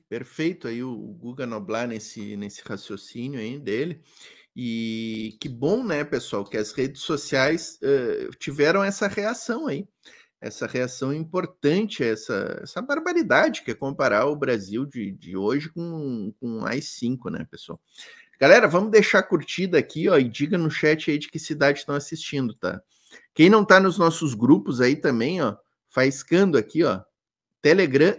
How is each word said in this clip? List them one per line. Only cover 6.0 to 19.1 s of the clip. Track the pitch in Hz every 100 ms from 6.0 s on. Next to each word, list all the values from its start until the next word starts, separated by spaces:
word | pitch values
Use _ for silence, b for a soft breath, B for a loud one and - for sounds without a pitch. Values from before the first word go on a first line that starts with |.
pessoal, | 147 131 - 107
que | 98 113
as | 107
redes | - 135 -
sociais, | - 143 - 135 135 170 - -
eh, | 135 139 117 - 64 -
tiveram | - 143 147 196
essa | 196 196 202
reação | 202 208 240 - 233 294
aí, | 143 196 _ b b b _
essa | - - 117
reação | 127 123 - 131
importante | 151 160 180 156 _ 143 180 214 -
a | 120
essa, | 110 - 101 - -
essa | - -
barbaridade | 262 294 349 349 220 - 320 226
que | -
é | 113
comparar | 139 - 131 104 139
o | 147
Brasil | 131 113 95 110 139
de, | 127 101
de | 95 87 95
hoje | 104 143 160
com, | 170 170 160 139 117 101 -
com | 120 113
o | 110
A | 123
I |
cinco, | - - 120 127 -
né, | - -
pessoal? | - - - _ b b b b -
Galera, | 143 233 202
vamos | 175 214
deixar | 214 202